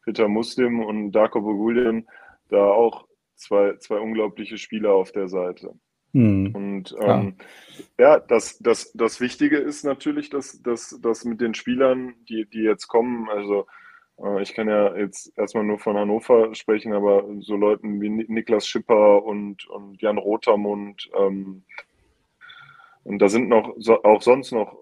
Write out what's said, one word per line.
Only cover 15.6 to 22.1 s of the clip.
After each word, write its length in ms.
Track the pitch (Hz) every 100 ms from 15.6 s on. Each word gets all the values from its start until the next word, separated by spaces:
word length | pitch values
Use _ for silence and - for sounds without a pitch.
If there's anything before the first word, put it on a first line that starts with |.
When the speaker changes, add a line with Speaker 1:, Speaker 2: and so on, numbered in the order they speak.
Speaker 1:
nur 140 | 104 104
von 180 | - 104
Hannover 580 | 104 107 - 120 110
sprechen, 380 | 110 - 107 113
aber 320 | 104 101 101 101 104
so 160 | 98 104
Leuten 420 | 104 104 110 101
wie 80 | 104
Ni-, 160 | 110 113
Niklas 380 | 113 113 110 -
Schipper 580 | 120 - 107 104 101
und, 420 | 110 104 101 98 -
und 320 | 104 101 98
Jan 160 | 107 104
Rotermund, 920 | 95 110 - 104 104 104 101 101 - 95
ähm, 460 | 98 98 95 95 _ - - _ _